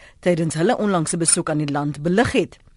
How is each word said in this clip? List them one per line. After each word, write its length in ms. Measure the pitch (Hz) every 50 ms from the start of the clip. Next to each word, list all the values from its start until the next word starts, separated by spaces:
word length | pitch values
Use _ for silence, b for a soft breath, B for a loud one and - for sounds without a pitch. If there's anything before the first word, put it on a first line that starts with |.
| b b b b
tydens 400 | - 180 175 160 170 160 139 151
hulle 160 | 165 208 247
onlangse 400 | - 214 208 196 175 156 - -
besoek 320 | 175 165 156 - - 165 -
aan 160 | 156 151 151
die 80 | 143 143
land 300 | 147 143 147 147 - 147
belig 320 | 170 180 202 240 - -
het. 240 | 262 175 - - - - - -